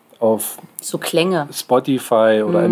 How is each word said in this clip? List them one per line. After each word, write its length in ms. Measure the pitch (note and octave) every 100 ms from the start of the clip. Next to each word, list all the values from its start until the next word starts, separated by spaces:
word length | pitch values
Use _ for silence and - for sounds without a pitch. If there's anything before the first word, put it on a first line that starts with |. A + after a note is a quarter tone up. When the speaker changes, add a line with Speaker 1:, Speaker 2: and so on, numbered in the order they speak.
| _ _
Speaker 1:
auf 400 | A2+ A2 - - - -
Speaker 2:
So 200 | - E3
Klänge. 480 | - E3 F3 F3+ C#3+
Speaker 1:
Spotify 920 | - - B2+ C3 C3 - A2+ A2 G#2+ G#2+
oder 120 | -
Speaker 2:
Mhm. 60 | -